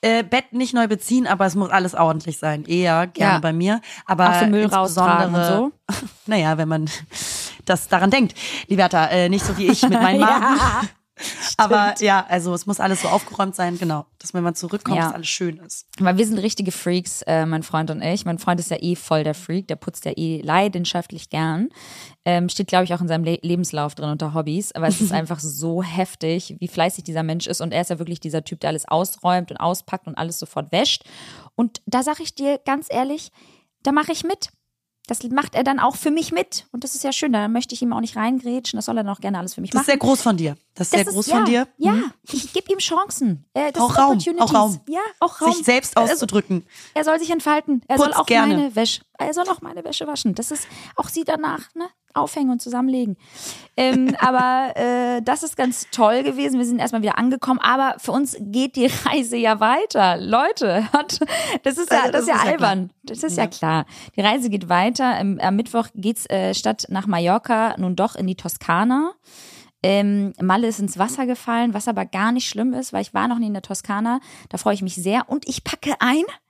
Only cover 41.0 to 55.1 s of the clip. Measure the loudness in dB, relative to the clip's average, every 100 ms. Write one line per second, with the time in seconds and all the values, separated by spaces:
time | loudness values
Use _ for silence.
41 | 2 0 2 2 4 2 0 _ 2 2
42 | 0 -8 -8 -8 -4 -6 -2 -2 0 -2
43 | -2 -2 0 -2 -4 -2 -2 2 2 6
44 | 6 4 2 2 4 6 4 0 -4 -4
45 | -4 -2 -2 2 2 2 2 2 2 2
46 | 2 2 0 0 0 -4 -4 -20 -8 -2
47 | 0 0 0 -2 0 0 2 -2 2 4
48 | 4 4 4 4 6 4 2 0 0 -2
49 | _ _ -4 -2 -2 -4 -6 -12 -8 -8
50 | -6 -2 -2 -2 -4 -8 -10 -16 -10 -6
51 | -4 -4 -4 -2 -2 -6 -10 -12 -12 _
52 | _ -4 -4 -2 0 -2 -4 -2 0 0
53 | -2 -4 _ -18 -16 -16 -10 0 2 4
54 | 2 2 2 4 2 2 -2 -2 0 0
55 | 0